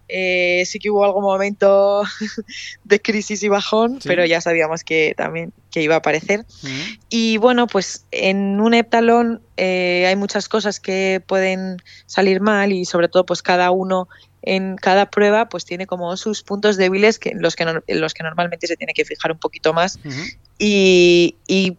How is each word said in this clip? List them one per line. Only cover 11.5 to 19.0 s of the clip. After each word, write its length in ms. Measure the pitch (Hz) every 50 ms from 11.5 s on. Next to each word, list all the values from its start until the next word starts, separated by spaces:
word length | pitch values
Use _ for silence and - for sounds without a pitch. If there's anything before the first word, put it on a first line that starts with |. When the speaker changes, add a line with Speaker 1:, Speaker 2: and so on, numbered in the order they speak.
| 185 185 190 185 185 180 - - - - _
Speaker 1:
salir 340 | - - - 190 196 190 185
mal 320 | 196 214 214 202 196 202 196
y 120 | 185 185
sobre 240 | - - 175 170 170
todo, 160 | - 185 180
pues 160 | - 180 - -
cada 280 | - 185 180 180 180
uno 380 | 180 190 185 185 190 185 185 - - - _ _ _ _ -
en 300 | - 190 190 190 190 185
cada 320 | 190 - 190 185 196 202 196
prueba, 400 | - 208 208 202 208 214 233 226
pues 160 | - 175 -
tiene 220 | - 175 175 190
como 300 | 185 185 180 175 170 180
sus 260 | 185 - 220 208 - -
puntos 340 | - 202 202 208 208 208
débiles 440 | 190 190 185 185 190 208 220 220 -
que, 80 | - -
en 100 | - - 170
los 120 | 165 170
que 100 | - 170
nor-, 200 | 165 165 160 -
en 140 | - 196 160
los 120 | 156 156 -
que 120 | - 160
normalmente 420 | 160 160 170 175 175 175 170 -
se 100 | 165 170
tiene 160 | - 160 160 160
que 120 | -